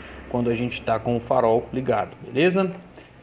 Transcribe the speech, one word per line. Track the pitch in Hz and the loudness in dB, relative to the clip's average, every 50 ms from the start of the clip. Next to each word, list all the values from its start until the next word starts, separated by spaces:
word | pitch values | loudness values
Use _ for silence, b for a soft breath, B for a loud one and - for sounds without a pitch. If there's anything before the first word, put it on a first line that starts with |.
| B B B B B - | B B B B B -4
quando | - 123 120 120 | -2 0 0 0
a | 117 | 0
gente | 113 123 120 - - - | 0 -2 -4 -4 -4 -2
tá | 120 113 110 | -2 -2 0
com | - 120 120 | 0 0 -2
o | 117 | -2
farol | - - 139 127 117 113 113 113 - - - | 0 0 2 4 4 4 4 4 2 -2 -4
ligado, | 131 131 127 113 104 95 - - - | -2 0 0 0 0 0 -4 -6 -14
beleza? | - - 123 131 165 185 175 196 190 175 175 - - - B B B B B B | -12 -4 0 2 4 4 4 2 0 0 -2 -8 -14 -18 B B B B B B